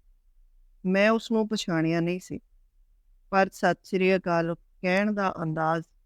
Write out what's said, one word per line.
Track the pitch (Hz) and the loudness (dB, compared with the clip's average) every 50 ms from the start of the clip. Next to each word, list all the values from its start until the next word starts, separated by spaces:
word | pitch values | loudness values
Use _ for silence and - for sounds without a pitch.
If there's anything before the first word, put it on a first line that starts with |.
| _ _ _ _ _ _ _ _ _ _ _ _ _ _ _ _ - | _ _ _ _ _ _ _ _ _ _ _ _ _ _ _ _ -4
ਮੈਂ | 185 185 190 202 214 | 0 2 4 4 4
ਉਸ | 226 226 - - | 4 2 0 -2
ਨੂੰ | 233 220 220 214 | 0 0 0 -2
ਪਛਾਣਿਆ | - 208 - - 175 160 160 160 165 170 | -4 -6 -4 -2 -2 0 0 0 0 0
ਨਹੀਂ | 165 170 180 185 | 0 -2 -4 -6
ਸੀ, | - - - - - _ _ _ _ _ _ _ _ _ _ _ _ _ _ _ _ _ | -8 -12 -14 -14 -14 _ _ _ _ _ _ _ _ _ _ _ _ _ _ _ _ _
ਪਰ | - 190 190 190 - | 0 0 0 0 -2
"ਸਤਿ | - - 185 175 - _ | 0 0 0 0 0 _
ਸ੍ਰੀ | - - 190 185 185 190 | -4 -2 0 2 4 2
ਅਕਾਲ" | 185 185 185 170 170 165 165 170 - _ _ _ _ | 2 2 0 0 0 0 -2 -4 -8 _ _ _ _
ਕਹਿਣ | - 185 180 190 202 214 214 | -2 0 0 0 0 0 -2
ਦਾ | 202 196 185 - - 165 | -2 -2 -4 -4 -4 -4
ਅੰਦਾਜ਼ | 160 156 160 160 156 160 165 160 - _ _ _ | -4 -4 -2 0 0 0 -2 -4 -8 _ _ _